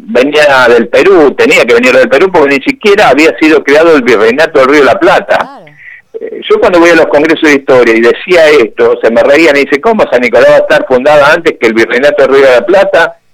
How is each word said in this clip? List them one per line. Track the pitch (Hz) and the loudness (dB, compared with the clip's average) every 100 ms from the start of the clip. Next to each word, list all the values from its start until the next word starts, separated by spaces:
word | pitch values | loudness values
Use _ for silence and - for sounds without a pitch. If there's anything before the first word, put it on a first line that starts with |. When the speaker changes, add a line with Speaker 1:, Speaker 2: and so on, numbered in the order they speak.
Speaker 1:
venía | - 117 139 147 147 131 123 | -4 -2 -2 0 0 0 2
del | 120 107 | 0 0
Perú, | 131 175 185 139 - | 0 2 2 2 0
tenía | 127 180 | 0 0
que | 120 | 0
venir | 120 127 127 | 0 2 0
del | 120 | 0
Perú | 135 190 | 0 0
porque | 180 139 139 | 0 0 -2
ni | |
siquiera | - - 208 202 170 | -4 -4 -2 0 2
había | 135 160 - | 2 0 0
sido | 160 156 | 0 0
creado | - 147 170 | 0 0 2
el | 151 | 0
Virreinato | 120 104 113 135 160 147 | 0 0 0 0 -2 0
del | 131 | 0
Río | 151 | 2
de | 131 | 0
la | 113 | 0
Plata. | 180 233 - - | 0 0 -2 -4
Speaker 2:
Claro. | - 233 156 151 - - _ - | -6 -16 -20 -20 -20 -20 _ -16
Speaker 1:
Eh, | - - - | -14 -10 -2
yo | 214 | 0
cuando | 214 175 | 2 2
voy | 170 | 2
a | 165 | 2
los | 143 | 0
congresos | 147 160 151 156 | 0 -2 0 0
de | 135 | -2
historia | - 127 120 | 0 0 2
y | 113 | 0
decía | 120 117 - 170 151 | 0 -2 -2 0 2
esto, | 147 107 - 120 120 | 2 0 -2 -2 0
se | 113 | -2
me | 117 | 0
reían | 120 147 165 143 | 2 2 2 0
y | 139 | 0
dice, | 143 | -2
"¿Cómo | 226 214 - | -2 -2 -2
San | - | -2
Nicolás | 123 127 190 | 0 2 2
va | |
a | 196 | 2
estar | - 151 - | 2 -2 -2
fundada | 127 143 151 147 | -2 2 2 2
antes | 170 156 - | 0 -2 -4
que | 113 | -2
el | |
Virreinato | 110 113 120 143 147 | -2 -2 -2 -2 0
del | 131 | 0
Río | 139 135 | 2 2
de | 123 | 0
la | 113 | 0
Plata? | 190 190 180 170 - _ | 0 0 -2 -2 -6 _